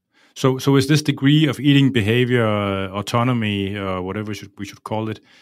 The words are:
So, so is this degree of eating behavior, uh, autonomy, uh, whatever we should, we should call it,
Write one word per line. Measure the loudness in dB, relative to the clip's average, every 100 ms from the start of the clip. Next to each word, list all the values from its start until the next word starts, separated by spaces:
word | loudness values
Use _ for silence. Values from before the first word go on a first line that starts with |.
| _ _ _ -2
So, | 0 0
so | 2 2
is | 4
this | 2
degree | 0 0 2 4 2
of | 0
eating | 2 4 4
behavior, | 2 2 2 2 2
uh, | 2 0 -2 -2 -4
autonomy, | -6 -4 -2 0 0 -2 -2 -4 -4
uh, | -6 -6
whatever | -6 -6 -8
we |
should, | -10 -14 -14
we | -14
should | -14
call | -8 -6 -6
it, | -8 _ _